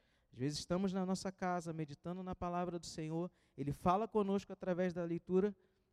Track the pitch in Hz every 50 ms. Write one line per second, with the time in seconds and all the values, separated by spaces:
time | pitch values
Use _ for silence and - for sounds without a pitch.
0 | _ _ _ _ _ _ - - 123 143 147 - - - 175 180 196 196 180 196
1 | 185 185 190 185 - 196 185 - 190 180 180 180 170 170 160 160 156 139 143 -
2 | _ 170 175 185 185 185 185 - 190 175 175 175 180 175 170 175 165 - - -
3 | 160 156 160 165 175 180 - _ _ _ _ - 139 143 139 - - 180 175 196
4 | 226 220 - 214 208 196 196 202 - - 190 - - 185 180 170 185 185 170 175
5 | 170 170 170 170 - - 180 185 185 208 202 - _ _ _ _ _ _